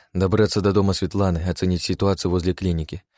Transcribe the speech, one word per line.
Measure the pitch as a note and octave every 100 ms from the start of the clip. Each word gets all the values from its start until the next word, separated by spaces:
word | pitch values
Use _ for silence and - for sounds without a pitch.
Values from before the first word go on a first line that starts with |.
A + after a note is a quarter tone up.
| _
Добраться | F2+ F#2 G#2 G#2+ G#2
до | G2
дома | G2 G2
Светланы, | F#2 F2+ G2 G2 E2
оценить | F2+ E2+ F#2 F2+
ситуацию | - F2+ G2 F#2+ F#2
возле | F2+ F2
клиники | F2 F#2+ E2 D#2 - _